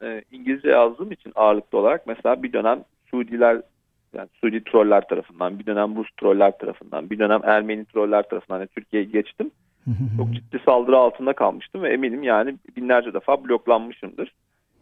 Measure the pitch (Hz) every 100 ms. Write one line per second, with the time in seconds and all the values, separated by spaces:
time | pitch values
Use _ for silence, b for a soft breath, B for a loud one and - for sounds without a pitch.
0 | 113 110 - 131 127 139 147 123 117 117
1 | 208 - - - 107 104 - 107 107 170
2 | 117 113 113 127 127 117 110 135 - _
3 | _ 127 117 117 120 117 - _ _ _
4 | _ - 98 - 113 110 - 113 104 101
5 | - 87 - 85 90 101 104 104 104 110
6 | 107 - 101 98 101 - 104 - - 73
7 | 87 104 104 107 - 107 110 107 107 110
8 | 104 104 - 104 - 95 98 - - 107
9 | 101 107 104 - 294 _ _ _ 135 104
10 | 127 110 117 117 - 123 - 123 123 131
11 | 120 - 131 135 104 95 - 98 160 123
12 | 131 127 135 107 127 135 - 127 123 123
13 | 120 - - 139 131 117 - 113 117 -
14 | 92 - - _ _ _ _ _